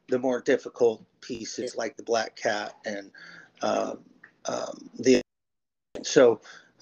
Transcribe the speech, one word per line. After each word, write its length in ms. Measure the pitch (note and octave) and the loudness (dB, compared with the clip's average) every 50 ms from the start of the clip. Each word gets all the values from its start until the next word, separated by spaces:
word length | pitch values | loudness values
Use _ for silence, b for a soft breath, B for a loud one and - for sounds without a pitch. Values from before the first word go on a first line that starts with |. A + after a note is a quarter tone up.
| B - | B -4
the 100 | B2+ B2 | -2 0
more 220 | B2+ C3 B2 A#2+ | 0 0 -2 -2
difficult 640 | - D3 B2+ - - - - - A#2+ A2+ A2 - - _ _ _ | 0 0 0 0 0 -4 -2 2 2 2 2 0 -10 _ _ _
pieces 560 | - - B2 A2 G#2+ - - - A2+ B2 - | -12 -12 -10 -10 -10 -12 -10 -10 -10 -8 -6
like 200 | A#2+ A#2 G#2+ - | -6 -8 -8 -8
the 60 | - | -8
Black 320 | G#2 - A#2 A2 A2+ - - | -4 -2 0 0 0 -2 -6
Cat 400 | - - A#2 G#2 G#2 G#2 - - - - | -4 -2 -2 -2 -2 -4 -8 -10 -12 -10
and, 260 | G#2+ G2+ G2+ G2 - - B B B B B B B B - | -10 -8 -10 -12 -14 -20 B B B B B B B B -6
um, 380 | A#2 G#2+ G#2 G#2 G#2 - - - - _ _ _ _ - _ _ - | -2 -2 0 0 -2 -4 -6 -12 -16 _ _ _ _ -20 _ _ -10
um, 440 | - B2 - - - - - - - - B2 | -8 -6 -6 -6 -8 -12 -14 -18 -18 -8 0
the, 220 | - C3 B2+ - - _ _ _ _ _ _ _ _ _ _ _ _ _ - - | 4 4 4 4 4 _ _ _ _ _ _ _ _ _ _ _ _ _ -14 -12
so, 380 | - - - D3+ B2+ A#2+ A2 - B B B B B B B _ | -4 2 6 8 8 8 6 4 B B B B B B B _